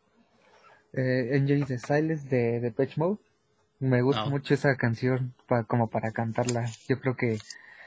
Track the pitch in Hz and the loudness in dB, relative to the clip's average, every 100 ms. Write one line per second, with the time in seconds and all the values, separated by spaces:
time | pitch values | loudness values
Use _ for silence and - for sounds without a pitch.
0 | _ _ _ _ _ - - - _ 139 | _ _ _ _ _ -20 -20 -20 _ -4
1 | 127 127 117 139 139 143 139 123 - 147 | 0 0 0 0 2 2 0 -4 0 0
2 | 160 160 139 131 120 117 120 113 135 - | 0 -4 0 0 2 0 -2 -2 -2 0
3 | 170 208 _ _ _ _ _ _ 131 123 | -2 -2 _ _ _ _ _ _ 2 4
4 | 127 131 110 143 - 143 143 131 120 113 | 4 2 0 -4 0 2 2 2 0 0
5 | 127 127 127 - - 120 110 120 113 113 | 0 0 -4 -8 -2 -2 2 0 0 -2
6 | 113 113 117 107 123 120 117 110 - 131 | -4 -4 -4 -2 -2 -2 -4 -6 -4 -2
7 | 135 123 123 110 - - - - | -2 -2 -2 -2 -6 -20 -20 -20